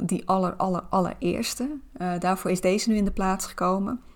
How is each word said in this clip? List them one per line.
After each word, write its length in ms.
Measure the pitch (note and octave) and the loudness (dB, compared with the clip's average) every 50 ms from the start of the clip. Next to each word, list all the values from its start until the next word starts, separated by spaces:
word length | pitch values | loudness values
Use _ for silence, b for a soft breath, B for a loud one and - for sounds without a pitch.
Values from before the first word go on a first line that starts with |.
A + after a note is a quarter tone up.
| - | 0
die 240 | E3+ F#3 - - - | 0 0 -2 0 0
aller, 260 | F#3+ F#3+ F#3 F3 - | 2 2 2 0 0
aller, 260 | - - F#3+ F3+ E3+ - | 0 0 0 0 -2 -2
allereerste. 960 | - - F#3+ F3+ F3 - - C4 F3 - A3 A3+ - - - B3 C#4+ D4+ C#4 - - - | 0 2 2 2 2 -2 -2 -2 0 0 0 -2 -4 -4 -4 -4 -6 -6 -8 -12 -14 -12
Eh, 260 | - F3+ F3+ F3 F3 | -6 -4 -4 -2 0
daarvoor 320 | F3+ F3+ F#3+ F#3+ - F3 | 0 0 0 0 0 -2
is 100 | F#3 F3+ | 0 2
deze 280 | - F#3 F#3+ G#3+ - A#3 | 2 2 2 2 2 2
nu 80 | A3 | 2
in 80 | G#3+ G3+ | 4 2
de 60 | G3 | 2
plaats 360 | - - G3 F#3+ F#3+ G3 - | 2 2 2 0 0 0 -2
gekomen. 560 | - - - F3+ F3+ F#3 G3 G3 G3 B3 B3 b b b | -8 -4 -2 0 2 2 2 0 -2 -4 -6 b b b